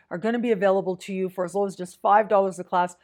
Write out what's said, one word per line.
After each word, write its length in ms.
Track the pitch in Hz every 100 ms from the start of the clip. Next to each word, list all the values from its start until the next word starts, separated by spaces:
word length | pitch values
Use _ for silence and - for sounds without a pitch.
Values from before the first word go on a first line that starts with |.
| -
are 80 | 175
gonna 200 | 220 240
be 140 | 240
available 440 | 208 196 196 185 180
to 140 | -
you 160 | 190 185
for 160 | 185
as 100 | 175
low 120 | 190 202
as 100 | 175
just 240 | 180 -
five 280 | 208 202 214
dollars 300 | 208 196 175
a 60 |
class 320 | 180 180 175 -